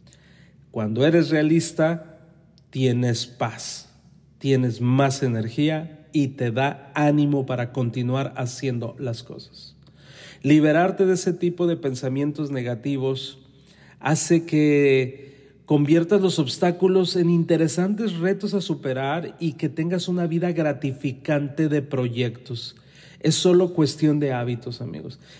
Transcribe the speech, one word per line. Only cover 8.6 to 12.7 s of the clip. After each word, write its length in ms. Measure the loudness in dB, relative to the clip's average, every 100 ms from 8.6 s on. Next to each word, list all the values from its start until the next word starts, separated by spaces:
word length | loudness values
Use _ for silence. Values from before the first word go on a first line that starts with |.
| -4 -4 -6 -8
las 240 | -8 -8
cosas. 540 | -12 -18 -18 -20 -20 -20 -20 _ -20 -20 -20 -6
Liberarte 640 | 2 4 6 4 2 2
de 80 | 2
ese 220 | 2 0
tipo 320 | -2 -2 0 -2
de 100 | -2
pensamientos 760 | -4 -4 -4 -2 -2 -4 -6
negativos 880 | -4 -6